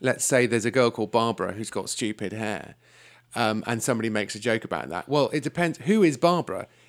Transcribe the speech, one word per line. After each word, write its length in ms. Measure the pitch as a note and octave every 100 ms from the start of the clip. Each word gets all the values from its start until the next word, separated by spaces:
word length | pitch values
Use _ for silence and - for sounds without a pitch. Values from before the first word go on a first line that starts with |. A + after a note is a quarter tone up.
let's 240 | C3 -
say 220 | - C3 B2
there's 180 | A#2
a 60 | A2+
girl 200 | C3 A#2+
called 180 | A2+ G#2+
Barbara 420 | A#2 A#2 G2+ F#2
who's 180 | G#2 A2
got 200 | G2+ -
stupid 420 | - G#2+ G#2+ G2+
hair, 440 | G#2+ A2 F#2 - - _ - - - _
um, 300 | A#2 A2+ A2 -
and 160 | A#2
somebody 260 | A#2+ A#2 A2
makes 280 | G#2+ G2+ G#2+
a 20 |
joke 240 | A#2 A2+
about 240 | - E2 B1+
that. 180 | E2+ -
Well, 200 | D3 C3
it 100 | D3+
depends. 360 | D#3 - E3+ C#3
Who 260 | B2 A3
is 120 | E3+ B2+
Barbara? 520 | E3+ F3 - F#2 - _